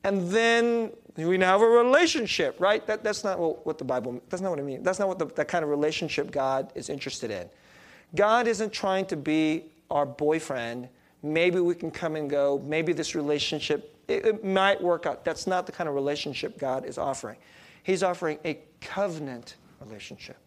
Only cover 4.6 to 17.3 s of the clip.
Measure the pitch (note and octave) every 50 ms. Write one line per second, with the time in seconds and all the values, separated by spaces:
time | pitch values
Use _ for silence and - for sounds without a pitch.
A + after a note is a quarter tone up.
4.6 | C#3 C#3+ C3+ - - F#3 F#3+ F#3+ G3+ F#3+ F#3 F#3 E3 C#3+ - - D3 - - F3
5.6 | D#3+ D3 D3 C#3+ D3 D#3 D#3 - F3 D3+ - - C#3+ - - C#3+ C3+ C3 C3+ C3+
6.6 | C3+ - - - C3+ - D3 C#3 - C3+ - - - A2 G#2 F#2 F2+ - - _
7.6 | _ - - - - - - - - _ - D3+ G3+ G#3 A3 A#3+ A#3+ A#3 A3+ F#3
8.6 | A3 G#3 G#3 - - G3 F#3+ F#3+ F#3+ F#3+ F3 D3+ C#3 D#3 D3+ D#3 D#3 D#3 D#3 D#3+
9.6 | - - _ _ _ _ D#3+ C#3+ D3 C3 B2+ - D3 D3 D#3 D#3+ D#3 - C#3 B2+
10.6 | A#2 A#2 A#2+ B2 B2 B2+ _ _ _ _ _ _ - D3 D3+ E3 E3+ F3+ F3 F#3
11.6 | F3 E3+ F3 F3 - D#3+ D#3 - - E3 D#3 D#3 D3+ C#3 D3 C#3+ C#3+ C#3+ C#3+ C#3
12.6 | C3+ C#3 D#3 D#3+ E3 D#3+ E3+ D3+ D#3+ - - D#3 D3 C#3+ D3 D3 C#3 - - D3+
13.6 | - - D#3 C#3+ - - - _ _ - - A3 - A3+ G#3+ G#3 A3 F#3+ F#3+ F#3+
14.6 | F#3+ G3 G3 F#3+ F#3 F3 F3 D#3+ - D#3 - - - F3 D#3+ - - G3 F#3 F#3
15.6 | F3+ - - - F3 D#3 C#3+ C#3 C#3 C#3+ C#3+ D3 - D3 C3 - - - - -
16.6 | C#3+ C3+ C3 C3+ B2+ C3+ C3 - D#3 C#3+ C3+ - - A2